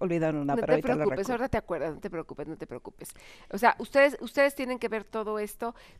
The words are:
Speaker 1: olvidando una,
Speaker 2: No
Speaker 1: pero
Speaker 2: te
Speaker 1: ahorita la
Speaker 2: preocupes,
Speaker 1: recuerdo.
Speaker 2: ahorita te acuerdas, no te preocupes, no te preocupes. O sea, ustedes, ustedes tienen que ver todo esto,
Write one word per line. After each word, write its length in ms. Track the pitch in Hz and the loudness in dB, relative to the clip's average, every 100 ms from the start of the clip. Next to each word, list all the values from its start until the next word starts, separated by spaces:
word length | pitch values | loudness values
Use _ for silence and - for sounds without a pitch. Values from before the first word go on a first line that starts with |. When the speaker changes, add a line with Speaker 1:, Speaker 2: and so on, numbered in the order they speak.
Speaker 1:
olvidando 400 | 185 170 160 156 | -2 2 2 0
una, 140 | 139 | 0
Speaker 2:
No 60 | 139 | 0
Speaker 1:
pero 40 | - | 4
Speaker 2:
te 40 | |
Speaker 1:
ahorita 160 | - 262 | 2 2
la 60 | |
Speaker 2:
preocupes, 240 | - 147 - | 2 2 0
Speaker 1:
recuerdo. 140 | 202 | -2
Speaker 2:
ahorita 160 | 240 262 | -2 0
te 80 | 220 | -2
acuerdas, 360 | - 160 160 147 | -2 -4 -4 -6
no 40 | |
te 80 | 202 | -8
preocupes, 380 | 165 - - 147 | -8 -10 -10 -10
no 80 | 156 | -10
te 100 | 156 | -12
preocupes. 440 | 123 - - - - - - - | -12 -14 -16 -18 -18 -20 -20 -10
O 80 | 202 | 4
sea, 180 | 233 - | 4 4
ustedes, 380 | 233 277 285 247 | 2 6 6 4
ustedes 320 | 240 294 277 | -4 2 2
tienen 240 | 277 254 254 | 2 -4 -2
que 100 | 233 | -2
ver 160 | 220 | -4
todo 340 | - 220 208 214 | -4 -6 -4 -4
esto, 360 | 208 - 233 - - | -6 -6 -8 -8 -20